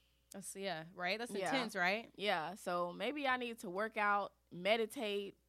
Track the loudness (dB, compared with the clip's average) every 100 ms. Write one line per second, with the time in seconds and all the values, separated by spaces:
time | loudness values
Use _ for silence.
0 | _ _ _ -12 -10 -6 -4 -4 -8 -4
1 | -2 0 -2 -2 0 2 0 2 2 2
2 | -2 -4 0 2 0 -4 -2 2 0 0
3 | -2 0 0 0 -2 -6 -6 -2 -2 2
4 | 4 4 2 _ _ -2 4 4 4 -2
5 | -2 -2 -4 -12